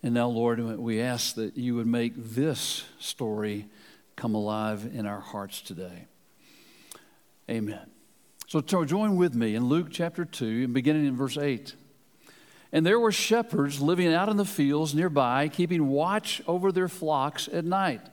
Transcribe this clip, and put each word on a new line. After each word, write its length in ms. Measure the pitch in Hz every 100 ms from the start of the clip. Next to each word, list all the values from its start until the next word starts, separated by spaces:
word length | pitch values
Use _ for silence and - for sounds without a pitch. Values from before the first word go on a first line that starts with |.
| 123
And 80 |
now, 140 | 120 120
Lord, 320 | 117 120 117
we 400 | 117 110 117 110
ask 360 | 123 120 - -
that 200 | 110 -
you 200 | 123 120
would 120 | 117
make 260 | 120 117 117
this 680 | 113 117 151 131 - - - -
story 680 | - - 117 107 107 104 101 - - - _ -
come 180 | 117 107
alive 540 | 104 107 107 107 113
in 120 | - 104
our 160 | 101
hearts 400 | 95 104 98 -
today. 460 | - 85 92 90 - _ _ _ _ - - - - - - _ _ _ -
Amen. 400 | 117 107 101 - - _ _ _ _ -
So 120 | 160
to-, 260 | - 190 151
join 300 | 185 214 185
with 180 | 175
me 220 | 120 113 107
in 120 | 123
Luke 200 | 156 160
chapter 360 | - 170 170 170
two 380 | - 117 113 127
and 80 |
beginning 320 | 123 127 156 143
in 100 | 127
verse 220 | 135 147
eight. 380 | 143 120 - - - _ _ _ - - - - -
"And 120 | 160 160
there 140 | 226
were 140 | 226
shepherds 680 | - - 226 226 160 143 143
living 340 | 143 180 175
out 140 | 165 202
in 80 | 208
the 80 |
fields 500 | 196 - 139 147 156
nearby, 540 | 147 180 147 123 127 147
keeping 400 | 143 175 175 143
watch 540 | 139 165 208 214 - -
over 260 | 180 190
their 160 | 180 185
flocks 580 | 180 156 147 139 - -
at 100 | 170
night. 380 | 170 190 190 117 -